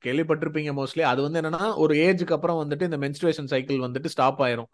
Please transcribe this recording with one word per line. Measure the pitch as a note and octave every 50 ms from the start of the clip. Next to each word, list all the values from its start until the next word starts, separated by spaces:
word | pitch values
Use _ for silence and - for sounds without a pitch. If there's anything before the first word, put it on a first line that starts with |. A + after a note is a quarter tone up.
| -
கேள்விப்பட்டிருப்பீங்க | B2 B2+ D#3 E3 D#3 D#3 D3+ D#3+ D#3+ D#3 D#3 D3+ D3 C#3 C#3 C3+
mostly. | B2+ - D#3+
அது | D#3+ C3+ B2 C3
வந்து | C#3 D3 D#3+ E3+
என்னன்னா, | D#3 D#3+ E3+ E3 G3 A3 G#3
ஒரு | - D#3 D3+ D3+
ஏஜுக்கு | D3 D#3+ F#3 F#3+ F3 F3 E3
அப்புறம் | E3+ D3 E3+ E3+ E3+ D#3+ D3+ D3
வந்துட்டு | D3 D3+
இந்த | F#3 F3 D#3+
மென்ஸ்ட்ருவேஷன் | C#3 C#3 C#3+ C#3+ - F3+ E3 D#3 - C#3+
சைக்கிள் | C3 D3 C3 C3 C#3 C#3
வந்துட்டு | C3 B2+ B2 B2 C3 -
ஸ்டாப் | - - - C3 C3 C3+ C3+
ஆயிரும். | C3+ B2 A#2+ A#2 A#2 -